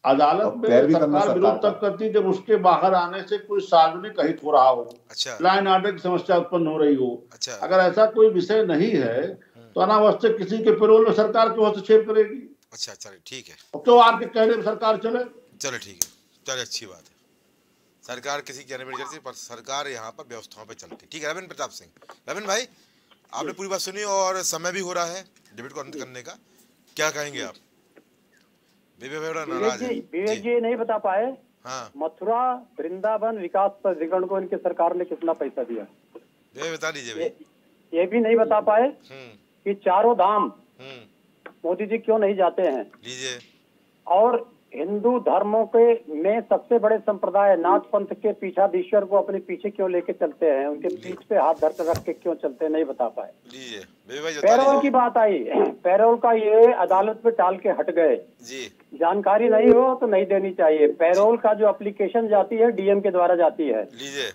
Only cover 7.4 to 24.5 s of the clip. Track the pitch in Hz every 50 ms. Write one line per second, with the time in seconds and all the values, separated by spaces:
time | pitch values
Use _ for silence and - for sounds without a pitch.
7.4 | - 135 117 101 - 165 185 185 185 180 180 208 220 220 220 220 220 220 185 180
8.4 | - - 214 220 214 175 160 147 190 233 214 151 127 113 117 127 156 190 196 -
9.4 | _ _ _ - - - _ 180 185 214 214 208 214 208 - - 233 220 - 208
10.4 | 185 170 214 220 - 214 214 214 214 214 220 220 226 226 - 208 220 214 214 226
11.4 | 226 226 220 226 214 208 202 196 185 - 220 220 214 214 214 220 214 208 233 254
12.4 | - - - _ _ _ - - - 117 101 _ - 107 98 _ _ - 131 131
13.4 | 113 - 156 _ - _ - 147 - 247 240 240 233 226 226 196 233 - - 226
14.4 | 220 226 233 220 180 208 214 - 226 220 220 - 214 226 233 247 247 240 - -
15.4 | _ _ _ _ - 139 123 110 - 101 95 85 - - _ _ _ _ _ _
16.4 | _ 135 131 127 120 - - - 117 98 90 82 _ _ _ _ _ _ _ _
17.4 | _ _ _ _ _ _ _ _ _ _ _ _ _ - 123 123 123 139 143 143
18.4 | - - 131 135 139 127 135 127 131 131 131 127 135 131 156 156 135 131 117 -
19.4 | - - 120 113 113 127 135 143 147 143 127 113 110 113 113 - 147 123 120 110
20.4 | 104 _ - 107 110 104 113 - - 85 - _ _ _ - 160 151 147 156 180
21.4 | 185 165 - - 139 123 - - 95 85 _ _ - - - _ _ 117 151 196
22.4 | 214 190 196 226 254 - _ _ _ _ _ _ _ _ _ _ _ _ - 123
23.4 | 160 - - - 196 190 196 185 - 190 190 208 208 202 196 196 190 185 185 185
24.4 | 175 -